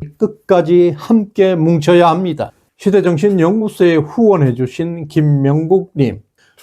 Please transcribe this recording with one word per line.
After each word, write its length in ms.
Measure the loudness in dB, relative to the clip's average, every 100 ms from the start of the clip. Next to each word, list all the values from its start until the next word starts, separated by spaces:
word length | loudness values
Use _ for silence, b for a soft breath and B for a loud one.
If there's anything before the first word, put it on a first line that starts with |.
| -16 -8
끝까지 800 | -8 -6 -2 0 2 2 2 -2
함께 580 | -2 -2 0 -2 0
뭉쳐야 540 | 0 0 0 2 4 4
합니다. 440 | 0 -4 -6 -10 _ _ _
시대정신연구소에 1160 | 0 0 2 0 0 2 0 0 -4 0 2 2
후원해주신 1120 | -2 0 2 2 0 -2 -6 -6 -8 -10 -6
김명국님, 1120 | -2 0 2 0 0 0 -2 -2 -4 -4 -4 -14 b b b